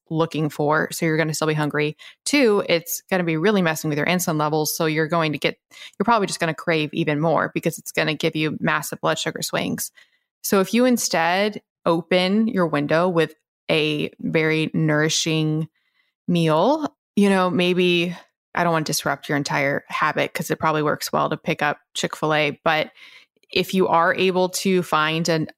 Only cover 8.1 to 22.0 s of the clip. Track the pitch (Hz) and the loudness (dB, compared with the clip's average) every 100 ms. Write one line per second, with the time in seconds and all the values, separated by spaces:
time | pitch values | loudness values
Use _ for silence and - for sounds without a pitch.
8.1 | 151 170 156 156 - 160 156 - 165 160 | -2 -2 -2 -2 -2 -2 -2 -4 -6 -4
9.1 | 160 160 - 165 - - - - _ _ | -2 -4 -6 -6 -4 -4 -6 -8 _ _
10.1 | _ _ _ - 202 190 226 254 233 - | _ _ _ 0 0 2 2 2 2 0
11.1 | 170 165 185 208 202 _ _ 175 170 - | 0 2 2 0 -4 _ _ -2 0 2
12.1 | 180 185 208 220 185 170 147 147 156 185 | 2 2 2 2 0 0 0 0 2 2
13.1 | 165 156 - _ _ - 160 151 151 156 | 2 0 -4 _ _ -2 0 0 -2 -4
14.1 | - 170 160 156 156 156 165 156 151 151 | -6 -2 0 2 0 0 0 2 2 2
15.1 | - 165 160 156 156 156 _ _ _ _ | 0 0 0 0 -2 -4 _ _ _ _
16.1 | _ - 175 160 156 214 311 285 _ _ | _ -2 0 2 2 2 2 -2 _ _
17.1 | - 202 196 185 175 180 180 180 175 175 | 2 4 4 2 2 2 2 2 2 0
18.1 | 170 - _ _ - 170 165 156 156 151 | -6 -16 _ _ -2 0 0 -2 -2 -2
19.1 | 143 - 143 143 151 139 143 - - 156 | -4 -2 -2 -2 -2 0 -2 -6 -4 -2
20.1 | 147 139 - 165 - 160 156 151 156 - | 0 -4 -4 -4 -2 0 0 0 -2 -2
21.1 | 151 147 156 - 160 147 147 _ - | -2 -2 -4 -4 -2 -2 -2 _ -6